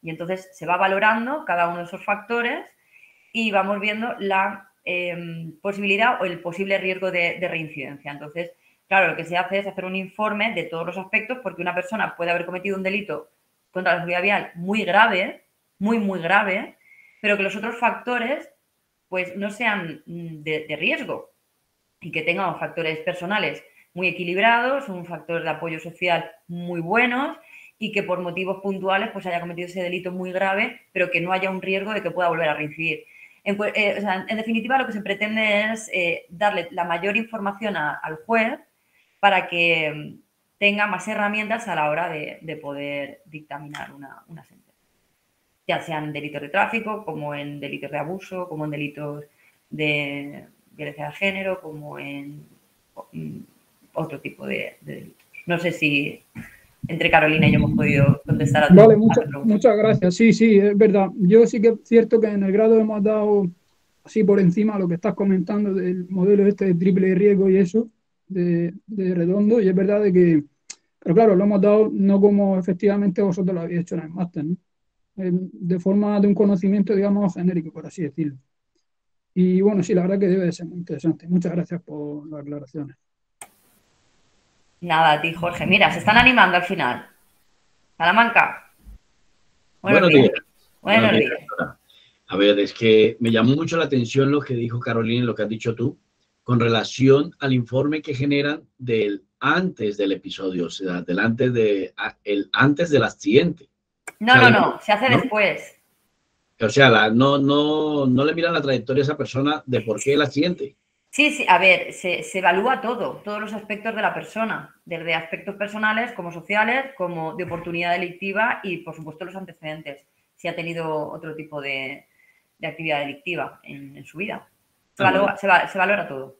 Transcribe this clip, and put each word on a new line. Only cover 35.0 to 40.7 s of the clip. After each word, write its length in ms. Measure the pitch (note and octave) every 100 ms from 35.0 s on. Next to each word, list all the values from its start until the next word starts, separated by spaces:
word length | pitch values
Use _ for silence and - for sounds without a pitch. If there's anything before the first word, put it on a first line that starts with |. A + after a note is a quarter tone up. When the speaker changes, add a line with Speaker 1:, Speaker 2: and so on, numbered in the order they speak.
Speaker 1:
pretende 680 | G3 G3+ G#3+ A3 G#3+ G#3 G#3+
es, 180 | A3+ -
eh, 320 | F#3 F3 E3 -
darle 380 | F3 G#3 G3+ E3+
la 120 | F3+
mayor 320 | F3 E3+ F#3+ G#3
información 600 | A3+ - G3+ G3+ A3 F3
a, 160 | D3
al 220 | - D#3+ D#3 -
juez 340 | A3+ A3+ D4+ _ _ _ _ _ _
para 280 | G3+ F#3+ F3+
que, 440 | F3 E3+ E3 D#3
mm, 260 | D3+ D3 C3+ _ _ _ _
tenga 300 | G3+